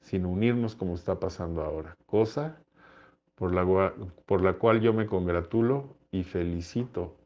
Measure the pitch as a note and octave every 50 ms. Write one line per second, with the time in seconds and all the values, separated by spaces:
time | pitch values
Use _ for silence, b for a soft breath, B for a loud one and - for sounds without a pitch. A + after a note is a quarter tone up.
0 | _ - - F#2+ F2+ F2+ F2+ F#2+ A2 A#2+ A#2+ A#2+ A#2 A2+ A2 - F#2+ F2+ F2 E2+
1 | - - F#2+ - - F#2 - - F2 E2+ E2+ D#2+ D#2 D#2 D#2 D#2 D#2 E2 - _
2 | _ _ - G#2+ A2 A2 - D3 D3 D#3+ D#3+ - _ _ B B B B B B
3 | B B B B _ _ _ _ F#2 F2+ F2+ F2+ F2+ F#2 F#2+ F#2+ F#2+ F#2 - -
4 | - F#2 - - _ - G2+ F#2 F#2 F#2+ F#2 - - A#2 A2 A2+ A2 A2+ A2 A2
5 | A2 G2+ G#2+ F#2 F2+ F2 E2+ F2 F2 - - A2+ A#2 A#2+ C3+ C#3+ C#3 C#3 - _
6 | _ _ - F#2+ F2 - - F#2 F2 F2 E2+ E2+ F2 - - A#2 B2 B2 - F2
7 | F2 F2 - _ _